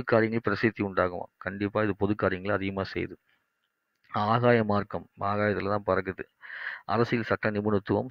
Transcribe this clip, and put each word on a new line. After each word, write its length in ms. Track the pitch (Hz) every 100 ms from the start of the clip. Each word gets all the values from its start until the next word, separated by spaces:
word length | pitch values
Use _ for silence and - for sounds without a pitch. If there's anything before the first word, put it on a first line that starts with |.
காரியங்களில் 420 | 127 117 113 113 107
பிரசித்தி 360 | 101 117 -
உண்டாகும். 440 | 101 92 92 87 - _
கண்டிப்பா 420 | - 98 101 107
இது 100 | 107 92
பொது 180 | 101 104
காரியங்களை 380 | 95 92 95 101
அதிகமா 280 | 98 98 95
செய்யுது. 280 | 90 90 87 _ _ _ _ _ _ _ _ _
ஆகாய 480 | 110 104 120 120 120
மார்க்கம், 420 | 107 101 98 90 85 -
ஆகாயத்துல 500 | 101 104 104 92 95
தான் 140 | 104 101
பறக்குது. 360 | 92 95 90 - _ - - - - -
அரசியல் 420 | 107 117 120 110
சட்ட 200 | 107 110
நிபுணத்துவம், 580 | 104 104 104 - 104 127